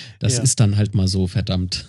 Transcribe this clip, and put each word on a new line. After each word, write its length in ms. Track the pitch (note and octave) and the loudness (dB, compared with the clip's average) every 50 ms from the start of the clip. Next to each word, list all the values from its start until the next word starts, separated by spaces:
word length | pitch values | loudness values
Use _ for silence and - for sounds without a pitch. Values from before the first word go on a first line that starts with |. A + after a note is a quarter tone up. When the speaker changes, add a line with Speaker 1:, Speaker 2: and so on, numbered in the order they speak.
| - - - - | -20 -18 -10 -4
Speaker 1:
Das 160 | - A2 - | -2 -2 0
Speaker 2:
Ja. 60 | B2 A#2+ | 0 0
Speaker 1:
ist 160 | B2 - - | 0 2 4
dann 180 | A2 G2+ G2+ | 2 4 4
halt 160 | G#2 G#2 G2+ G#2 | 2 0 2 2
mal 140 | G2+ F#2 | 0 2
so, 180 | F#2 F#2+ F#2+ F#2 | 2 2 0 -2
verdammt. 640 | F2 - G2 - - F#2 F2+ F#2 F#2 - - - | 0 0 -2 -2 0 -2 -2 -2 -4 -6 -8 -10